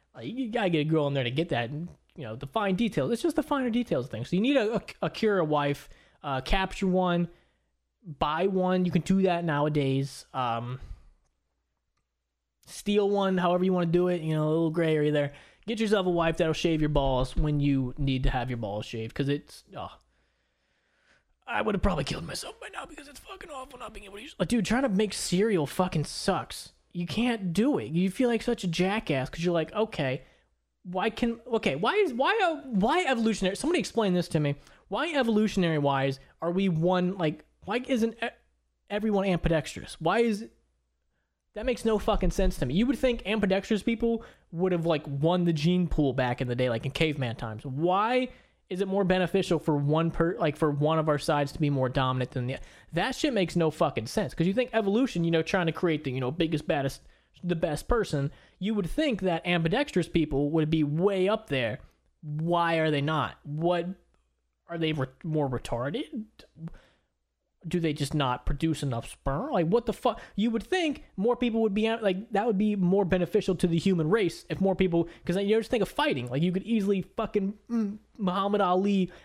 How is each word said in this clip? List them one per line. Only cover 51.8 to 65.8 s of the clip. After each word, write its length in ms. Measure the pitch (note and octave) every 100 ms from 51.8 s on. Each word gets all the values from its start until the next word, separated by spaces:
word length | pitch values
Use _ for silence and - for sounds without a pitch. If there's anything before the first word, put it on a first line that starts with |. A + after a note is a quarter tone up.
| B2+
dominant 440 | C#3 C3 B2+ B2+
than 140 | B2+ B2
the, 120 | C3+ - - -
that 220 | E3 A3+
shit 180 | - D4+
makes 240 | A3 F3 E3+
no 140 | D#3+
fucking 360 | - D#3 - A2
sense. 280 | - D#3
'Cause 120 | - E3+
you 80 |
think 160 | G3+ B3
evolution, 500 | A3+ G3+ G#3+ C4 F3
you 80 | E3+
know, 120 | E3
trying 240 | D#3+ F#3+ E3
to 60 |
create 320 | - F3 D3+
the, 60 | C#3
you 100 | B2+
know, 100 | B2+
biggest, 360 | E3 E3 D3+ -
baddest, 360 | D3+ C3+ - - _ _ -
the 120 | F3
best 340 | E3+ E3 D3 -
person, 440 | A#3 F#3+ C#3+ C#3 - - -
you 160 | F#3+
would 140 | G#3+ E3+
think 320 | - D#4 G3+
that 260 | F#3 E3 F3+
ambidextrous 600 | F3 E3 A3+ F#3+ F#3 D#3+
people 420 | E3+ D3+ C#3 D3
would 200 | D#3+ D3+
be 120 | D#3+
way 460 | D3 D#3 G3 G3 F#3
up 200 | A3 -
there. 320 | C3+ A#2 - - _ _ _
Why 540 | D3+ D3 E3 E3+ E3+ E3
are 140 | D#3
they 120 | C#3+
not? 340 | C#3+ D#3+ A2+ -
What, 440 | - D3+ E3+ F3 F3 G3 _ _ _ _ _ _ -
are 100 | E3+
they 140 | D#3+
re-, 140 | D#3 C3 -
more 260 | E3 D#3 C#3
retarded? 760 | A#2+ - A#2